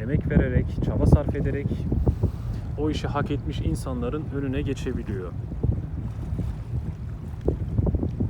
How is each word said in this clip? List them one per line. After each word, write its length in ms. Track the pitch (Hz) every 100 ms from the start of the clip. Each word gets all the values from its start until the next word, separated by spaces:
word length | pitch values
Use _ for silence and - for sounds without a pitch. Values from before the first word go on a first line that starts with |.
emek 280 | 117 151 -
vererek, 360 | 147 135 127 127 - -
çaba 200 | 139 143
sarf 300 | 151 139 143
ederek 320 | 139 139 139 - - - - - - - - - - -
o 120 | 151
işi 180 | 147 147
hak 240 | 147 143
etmiş 300 | 143 - 143
insanların 600 | - 156 139 127 120 113 - 139
önüne 260 | 139 135
geçebiliyor. 680 | 135 131 - 123 - 107 90 - - - - - - - - - - - - - - - - - - - - - - - - - - - - -